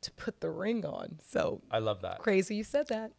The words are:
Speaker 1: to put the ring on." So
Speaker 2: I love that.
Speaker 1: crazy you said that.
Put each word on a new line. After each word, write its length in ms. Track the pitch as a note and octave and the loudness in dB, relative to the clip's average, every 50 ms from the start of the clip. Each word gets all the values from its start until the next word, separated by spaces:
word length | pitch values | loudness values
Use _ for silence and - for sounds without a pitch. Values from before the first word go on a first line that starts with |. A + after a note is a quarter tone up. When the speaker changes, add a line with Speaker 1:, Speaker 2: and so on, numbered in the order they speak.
| - | -10
Speaker 1:
to 100 | - - | -12 -10
put 280 | - - - - _ | -6 -6 -6 -6 _
the 100 | - E3 | -4 -4
ring 360 | D#3+ E3 F#3 G#3+ A#3 A#3 F3+ | -2 0 0 0 0 0 0
on." 320 | D3+ - G1+ G1+ - - D#3 - - | -2 -4 -4 -6 -8 -10 -14 -14 -2
So 340 | - - E2+ - - - - - | 0 2 2 2 0 -2 -6 0
Speaker 2:
I 120 | - A2+ | 0 2
love 200 | A2 A2 G#2 F#2 F#2 | 2 2 0 0 -2
that. 180 | F2+ F#2 - | -6 -6 -2
Speaker 1:
crazy 340 | - A#3 G3+ F#3+ F#3+ - G#3+ | 2 4 4 4 4 4 0
you 80 | G#3 A3 | -2 -4
said 240 | - - C#4+ D4+ - | 0 0 0 2 2
that. 200 | A3+ A3 A3 G#3+ - | 0 -2 -2 -6 -10